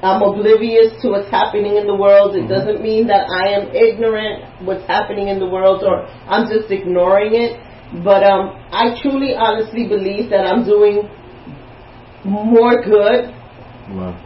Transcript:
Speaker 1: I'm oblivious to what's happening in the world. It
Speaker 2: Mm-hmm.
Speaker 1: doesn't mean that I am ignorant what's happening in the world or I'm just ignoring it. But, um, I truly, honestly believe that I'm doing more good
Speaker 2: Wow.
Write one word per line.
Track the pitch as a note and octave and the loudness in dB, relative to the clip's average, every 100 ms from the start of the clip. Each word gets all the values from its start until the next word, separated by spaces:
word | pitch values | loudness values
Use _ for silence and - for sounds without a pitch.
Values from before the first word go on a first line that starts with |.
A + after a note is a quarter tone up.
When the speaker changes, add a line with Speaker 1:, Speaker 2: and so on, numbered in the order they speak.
Speaker 1:
I'm | F#3+ F#3+ | 0 2
oblivious | G3+ G3+ G#3+ A3 A3 A3+ A3+ - | 0 0 2 2 4 4 4 2
to | B3 | -4
what's | G3 G3+ | -2 -2
happening | A#3 B3 G#3 G3+ G#3 | -2 -2 -2 0 -2
in | G3+ | 0
the | |
world. | G3 G3 G3+ G3+ | 0 6 6 6
It | F#3+ | 0
Speaker 2:
Mm-hmm. | - | -2
Speaker 1:
doesn't | F#3+ G3+ G#3+ | -2 -2 -4
mean | A3 A3 A#3 | -2 0 2
that | G3 G3 | 0 0
I | F3+ F#3+ | -2 0
am | G3+ G3+ | -2 -4
ignorant | - A3+ G#3+ A3+ G#3+ G#3+ - - - F#3 | 2 2 2 -2 -2 -6 -8 -14 -12 -8
what's | F#3 - | -8 -2
happening | G3 G#3 G3+ G3 | -4 -2 -6 -4
in | G3 | -4
the | F#3 | -4
world | F#3 F#3+ F#3+ | 0 2 2
or | F#3+ F3+ - - - | 0 -2 -6 -18 -4
I'm | G3+ A3+ | -4 -2
just | A3 - | -4 -4
ignoring | F#3+ F3+ F3+ F3+ G3 G#3+ | -6 -2 0 2 2 2
it. | A3+ A#3 - - - - F3 | 0 -2 -6 -18 -20 -16 -6
But, | F3 G3 | 2 4
um, | G3+ F#3+ G3 - - | 4 2 -2 -10 -10
I | F3 A#3+ A#3+ | -2 -2 -2
truly, | C#4+ C4+ C4 A#3+ | -4 -2 -4 -2
honestly | A3 G#3+ G#3+ A3+ G3 | -2 -2 -6 -6 -4
believe | G#3 F#3+ G3+ A#3 | -2 -2 -6 -2
that | G3+ F#3+ | 0 0
I'm | A#3 | -2
doing | G3+ G#3 G#3 G3+ G#3 - - - - - - - - - - - | 2 4 4 2 -6 -14 -20 -20 -20 -20 -20 -20 -20 -20 -20 -12
more | F#3+ G3+ G#3+ A#3 A#3+ A#3+ | -6 -4 4 4 6 2
good | F#3+ G#3+ G3+ - - - - - - - - | 4 4 4 2 -2 -12 -20 -20 -20 -20 -14
Speaker 2:
Wow. | F#2+ F#2 F2 | -10 -10 -12